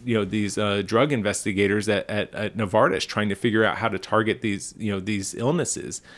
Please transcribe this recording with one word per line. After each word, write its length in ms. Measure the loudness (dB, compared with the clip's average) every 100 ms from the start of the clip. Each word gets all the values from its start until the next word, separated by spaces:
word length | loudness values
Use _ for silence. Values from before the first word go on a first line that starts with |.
you 120 | -2 0
know, 100 | 0
these, 320 | 0 -2 0
uh, 240 | 0 0 2
drug 280 | 2 2
investigators 760 | 2 0 -2 -2 2 2 2 0
at, 220 | 0 0
at, 260 | -4 -4 -6
at 220 | -6 -4
Novartis, 500 | 0 4 4 2 -2
trying 220 | -2 -2
to 60 | 0
figure 280 | 2 4
out 140 | 4 2
how 100 | -2
to 100 | -2
target 440 | 0 2 2 0
these, 340 | -2 -4 -6 -6
you 140 | -4
know, 80 | -2
these 340 | -2 -4 -4
illnesses 680 | -4 0 0 -2 -6 -8 -12 -14